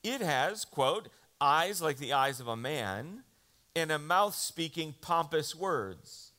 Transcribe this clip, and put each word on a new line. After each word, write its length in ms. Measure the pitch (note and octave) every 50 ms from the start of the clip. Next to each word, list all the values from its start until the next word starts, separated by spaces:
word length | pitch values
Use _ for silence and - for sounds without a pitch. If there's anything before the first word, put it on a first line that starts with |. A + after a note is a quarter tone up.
It 180 | - G#3+ B3+ C4+
has, 440 | G#3+ E3 C#3+ B2+ C#3 F3+ G#3 G#3+ -
quote, 460 | - - C#3+ C3+ E3 E3+ A3 - C3+ - - _ _ _ _
"eyes 420 | C#3+ C#3 D3 D#3 E3+ F#3+ G#3 F3+
like 140 | E3 D#3 C#3+
the 160 | B2 C#3+ A#2+
eyes 260 | C#3 C#3 C3+ C#3 C3+ B2
of 80 | B2+
a 100 | A#2+ A2+
man, 680 | A2+ A#2 C3 D#3 C#3 A2+ G2 F#2+ G#2 C3 E3 G3+ B3+ - _ _ _ _ _ _ _ _ _ _
and 160 | E3 E3 D#3
a 80 | D#3 D3+
mouth 380 | D3 D#3 F3 F#3+ G3+ G#3 -
speaking 560 | - - - - E3 E3 D#3 - E3 D#3+ D#3 C3 _
pompous 540 | - - E3+ E3+ E3 D3 E3 D#3 C#3+ - -
words." 760 | D#3 F#3 F#3+ E3+ C3 G#2 F#2+ F#2 - - - - - - - _